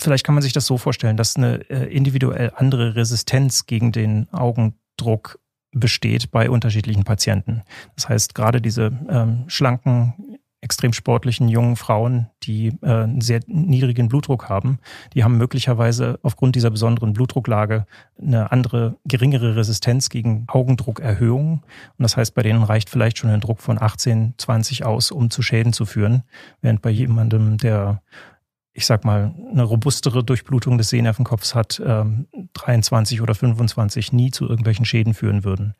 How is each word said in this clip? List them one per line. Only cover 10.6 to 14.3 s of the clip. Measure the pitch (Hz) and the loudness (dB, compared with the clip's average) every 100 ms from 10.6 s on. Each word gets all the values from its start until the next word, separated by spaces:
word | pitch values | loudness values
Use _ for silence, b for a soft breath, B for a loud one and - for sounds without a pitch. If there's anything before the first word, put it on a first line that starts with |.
extrem | 117 - 123 | -8 -2 -2
sportlichen | 110 - 120 131 113 117 | -2 0 0 0 0 2
jungen | 117 120 117 | 2 2 0
Frauen, | - 107 117 123 113 - | -2 0 0 -2 -4 -8
die, | - 110 113 131 | -8 -4 -4 -4
äh, | 180 | 0
einen | 113 110 127 | 0 0 -2
sehr | 117 117 - | 0 -2 -2
niedrigen | 170 175 131 131 123 120 | -2 2 2 2 2 2
Blutdruck | 139 - | 0 0